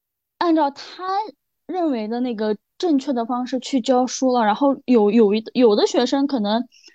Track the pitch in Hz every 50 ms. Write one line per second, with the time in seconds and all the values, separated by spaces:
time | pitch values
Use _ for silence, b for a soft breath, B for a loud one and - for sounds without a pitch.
0 | _ _ _ _ _ _ _ _ 349 339 320 320 294 277 277 - - - - -
1 | 359 370 381 403 440 - - _ _ _ _ _ _ - 330 370 339 311 262 226
2 | 214 214 233 240 254 254 233 202 220 214 214 - _ _ _ _ 370 359 294 262
3 | 262 294 262 240 226 226 247 247 254 254 269 247 - - 277 254 220 269 254 247
4 | 254 240 - - 269 262 247 240 220 208 214 - 285 277 269 - - - 254 226
5 | 208 208 202 240 220 196 208 220 220 - - 240 254 220 202 233 381 440 - 311
6 | 240 262 285 277 277 285 277 240 208 202 214 233 254 - b b b b